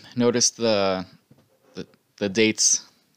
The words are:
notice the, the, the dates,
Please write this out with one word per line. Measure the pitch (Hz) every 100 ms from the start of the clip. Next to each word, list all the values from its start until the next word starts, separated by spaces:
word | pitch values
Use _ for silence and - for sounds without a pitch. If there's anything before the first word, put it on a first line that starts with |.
| - 120
notice | 120 120 -
the, | - 113 104 98 - 98 - _ _ _ _ _
the, | 92 - _ _ _
the | 101
dates, | 98 110 107 - - - _ _